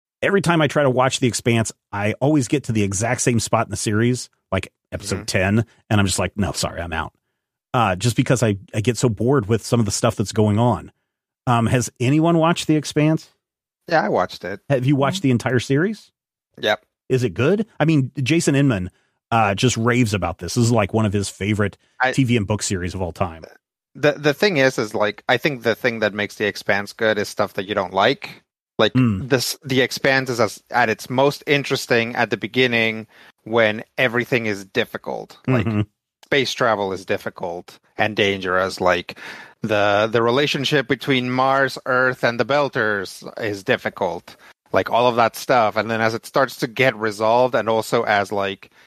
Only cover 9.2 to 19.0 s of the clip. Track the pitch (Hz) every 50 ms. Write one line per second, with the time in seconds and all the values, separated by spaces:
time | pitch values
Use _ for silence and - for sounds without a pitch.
9.2 | 110 123 147 139 98 90 117 107 - - 127 117 110 104 - - - 117 - -
10.2 | 104 - - 113 107 107 101 110 120 123 104 78 76 - - _ _ _ _ _
11.2 | _ _ _ _ _ 127 120 117 113 107 123 127 113 - - - 120 123 147 156
12.2 | 160 170 170 160 156 165 170 - - - 156 151 143 - - 151 151 156 160 160
13.2 | - _ _ _ _ _ _ _ _ _ _ _ _ - 170 156 - - 127 98
14.2 | 90 - - - - 87 101 - _ - 143 123 123 135 147 131 139 135 95 98
15.2 | - 135 123 110 - 123 131 120 - - 135 143 175 220 214 - - _ _ _
16.2 | _ _ _ _ _ _ _ - - 107 104 - _ _ _ _ _ - 127 123
17.2 | 127 107 85 113 123 156 202 214 214 - _ - 151 160 160 143 131 123 - 147
18.2 | 127 120 160 170 - 170 139 135 143 135 113 92 90 92 - _